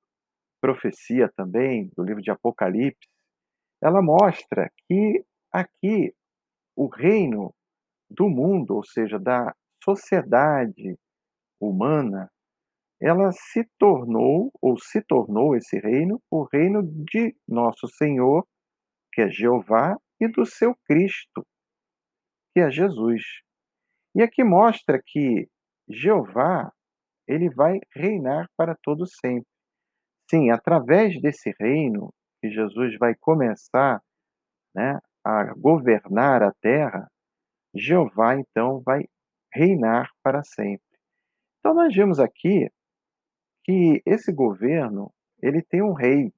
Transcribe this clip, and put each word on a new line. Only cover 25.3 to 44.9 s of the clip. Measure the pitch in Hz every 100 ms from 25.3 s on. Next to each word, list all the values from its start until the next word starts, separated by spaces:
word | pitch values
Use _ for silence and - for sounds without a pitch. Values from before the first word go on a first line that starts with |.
| 113 - _ _ _ -
Jeová, | 107 160 208 101 107 151 175 - _ _ _ _ _ -
ele | 151 175
vai | 123 156 190 - -
reinar | 180 202 127 151 175 -
para | 165 160
todo | - 151 180
sempre. | - 127 123 120 _ _ _ _ _ _ _ -
Sim, | 165 127
através | 117 - 165 120 175 220 160
desse | 143 147 - -
reino | 107 151 139 104 - - _ -
que | 110
Jesus | 104 107 107 127 107
vai | 117 113
começar, | - 160 120 104 - 123 139 110 _ _ _ _ _ _ _
né, | - 127 143 _ _
a | - 107 104
governar | 113 139 160 123 107 - 101 139 123
a | 101 -
terra, | 107 143 143 95 - _ _ _ _ _ _ 98
Jeová, | - 180 143 107 113 135
então, | - 110 120 135
vai | 127 139 - _ _ _ _
reinar | - 175 180 113 117 131 _
para | 135 143
sempre. | 147 - 104 98 _ _ _ _ _ _ _ _
Então, | 311 320
nós | 339
vemos | 190 202 147
aqui | 117 _ 165 196 117 _ _ _ _ _ _ _ _ _
que | - 185 170 151 -
esse | 220 -
governo, | 151 120 95 120 165 123